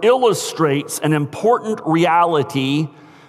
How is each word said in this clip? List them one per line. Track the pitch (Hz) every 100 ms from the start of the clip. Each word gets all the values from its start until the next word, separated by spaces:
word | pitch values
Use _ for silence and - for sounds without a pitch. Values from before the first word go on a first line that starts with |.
illustrates | 214 262 240 180 - - 156 147 139 -
an | 151
important | 156 143 - 214 240 214 214
reality | 160 165 170 170 175 156 135 135 131 143 156 - - -